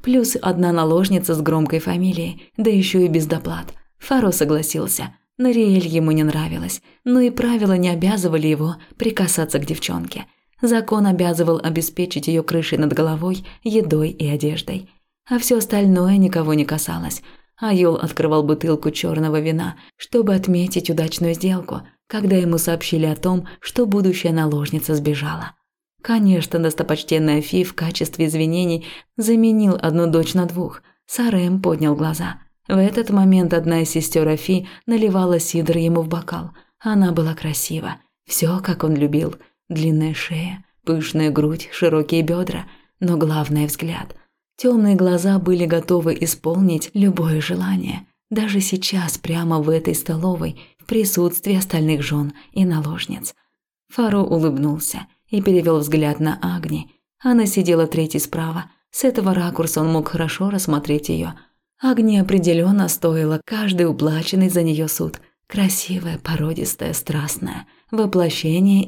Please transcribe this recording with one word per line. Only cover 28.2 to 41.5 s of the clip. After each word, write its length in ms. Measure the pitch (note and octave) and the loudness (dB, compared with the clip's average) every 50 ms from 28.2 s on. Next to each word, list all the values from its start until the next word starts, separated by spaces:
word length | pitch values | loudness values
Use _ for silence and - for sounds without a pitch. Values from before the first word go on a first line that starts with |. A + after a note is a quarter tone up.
| E3 | -2
извинений 580 | D3+ D#3+ D#3+ D#3+ D#3+ E3 F3+ F3+ F3 E3 E3 E3 - - - _ _ _ | -2 0 0 0 0 0 0 0 0 -2 -4 -6 -12 -20 -20 _ _ _
заменил 600 | - G#3+ A3 A#3 A3+ A3+ A3+ A3 G#3+ G#3+ G3 F3+ - | -4 0 2 4 4 4 4 4 4 4 2 2 2
одну 260 | - D#3+ D#3 E3+ E3+ | 0 0 2 2 2
дочь 260 | E3 D#3+ E3 E3 D#3+ - | 2 2 2 0 2 0
на 100 | F#3 F3+ | 0 0
двух. 380 | F3 E3+ F3+ F3+ - - - _ _ _ _ _ | 0 -4 -6 -6 -8 -10 -16 _ _ _ _ _
Сарем 540 | _ - - A#3+ A#3 G#3+ F#3 F3 F3 F#3 F#3+ | _ -4 -2 0 2 2 2 2 0 0 0
поднял 340 | F#3+ F3+ E3 D3+ D#3 D3+ D3 | 0 -2 0 2 2 0 0
глаза. 480 | D3 D#3 D#3+ D#3+ D#3 F3 F3 - - - _ _ _ _ | 0 -2 -4 -2 -4 -6 -8 -8 -12 -18 _ _ _ _
В 100 | - F#3+ | 0 2
этот 320 | F#3+ F#3+ G3+ - A#3+ A3+ A3 | 2 2 2 2 -2 -2 2
момент 440 | G3+ G3 G3 F#3+ F#3+ F#3 F3+ E3 E3+ | 2 4 6 6 6 6 4 2 0
одна 280 | E3+ E3 E3 E3+ E3 | 0 2 2 0 0
из 80 | D#3+ D#3+ | 0 0
сестер 380 | - D#3+ D#3 - - E3 D#3 D#3 | -2 -2 -4 0 0 2 2 2
Афи 380 | D#3 D3+ - - F#3+ F#3 F#3 - - - _ | 0 -2 0 -2 -2 -2 -2 -6 -18 -12 _
наливала 520 | - A#3 A3 A3 G#3 F#3 F#3+ F#3 F3+ F3 E3+ | -2 0 2 2 2 2 2 2 2 2 0
сидр 380 | E3+ - - E3 D#3+ D#3+ E3 | 0 -2 -2 -2 0 0 0
ему 240 | E3+ E3 E3 E3+ E3+ | 2 2 2 2 0
в 60 | E3 | 0
бокал. 440 | D#3+ F3 E3+ E3 - E3+ E3 E3+ - - - _ _ _ _ | -2 -6 -6 -6 -8 -10 -10 -12 -14 -16 -20 _ _ _ _
Она 320 | - A3 G#3+ G3+ G3 F3+ | -4 0 2 4 4 4
была 220 | E3 E3 D#3+ D#3+ D#3+ | 2 0 0 -2 -4
красива. 640 | - - D#3 D3 - - - D#3+ D#3+ - F2+ - - _ _ _ _ _ | -4 -6 -6 -6 -6 -6 -6 -6 -8 -8 -8 -10 -12 _ _ _ _ _
Все, 360 | - - - E3+ D#3+ F3+ F#3 F#3 | -8 -4 -2 0 0 0 0 -2
как 200 | - F3 - - | -4 -2 -2 0
он 100 | D#3 D#3 | 0 2
любил. 400 | C#3+ D3 C#3+ C#3+ D3+ D#3+ - - - - _ _ _ _ | 2 0 0 0 0 -2 -2 -8 -12 -20 _ _ _ _
Длинная 460 | _ E3+ D#3 D#3 D#3+ D#3 D#3 D#3 D#3+ D#3 | _ -4 -2 0 2 2 2 0 0 -4
шея, 500 | - - - E3 D#3+ E3+ F3+ F#3 F#3+ - _ _ _ _ | -6 -8 -8 -8 -8 -8 -8 -10 -12 -18 _ _ _ _
пышная 440 | - E3 D#3+ D#3 - - D#3+ D#3 D3+ | -2 -2 -2 -2 -2 -2 0 0 0
грудь, 400 | C#3 D3+ D3+ D3+ | 2 0 0 0